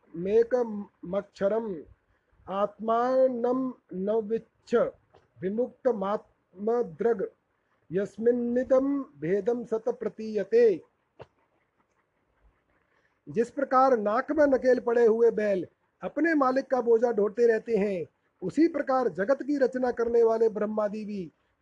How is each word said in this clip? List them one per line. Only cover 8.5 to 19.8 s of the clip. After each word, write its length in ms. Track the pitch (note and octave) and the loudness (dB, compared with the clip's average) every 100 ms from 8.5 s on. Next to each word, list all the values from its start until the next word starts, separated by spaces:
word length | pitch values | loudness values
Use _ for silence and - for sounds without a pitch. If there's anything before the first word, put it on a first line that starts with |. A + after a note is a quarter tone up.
| A#3+ B3+ C4 C#4 C#4 | -2 2 2 2 -2
भेदं 600 | C4 - D#3 G3 G3 A#3+ | -6 -8 -2 -2 0 -4
सत 200 | A3+ A3 A#3 | -4 -6 -4
प्रतीयते। 920 | A#3+ A3+ - A3 G#3+ F#3+ A3+ A#3+ E3 - _ _ - - _ _ _ _ _ _ _ _ _ _ _ _ _ _ _ _ _ _ _ - | -6 -6 -8 -8 -6 0 4 4 2 -6 _ _ -20 -20 _ _ _ _ _ _ _ _ _ _ _ _ _ _ _ _ _ _ _ -10
जिस 220 | D3 A#3 | -4 -4
प्रकार 480 | - C4+ C4 C4+ A#3+ | -4 0 4 4 4
नाक 340 | G#3 A3 C4 | 0 -2 -2
में 140 | D4+ D4 | 2 2
नकेल 340 | B3+ B3+ A#3+ | 4 2 2
पड़े 260 | A3+ A#3 A#3 | 2 2 4
हुए 240 | A3+ A#3 | 4 2
बैल 360 | G3+ G#3+ G3 D3+ _ _ _ | 2 0 -2 -4 _ _ _
अपने 320 | F#3 - D#4+ | -8 -2 0
मालिक 320 | D#4 C4 C4 C4 | 2 2 0 0
का 140 | B3+ | -2
बोझा 320 | A#3+ A3+ A#3+ | 2 2 2
ढोते 340 | G#3+ G#3 G#3 A#3 | 0 -2 2 2
रहते 300 | A3 A3 A3 | 2 0 -2
हैं, 300 | G#3 F#3+ D3+ _ _ - | 0 -4 -8 _ _ -12
उसी 260 | F#3 - E4 | -6 2 2
प्रकार 400 | D#4 B3+ C4 A#3+ | 2 0 0 0
जगत 340 | D#3+ G3+ C#4 | -2 -2 -2
की 160 | C4 D4 | -2 0
रचना 320 | B3+ B3+ | 0 0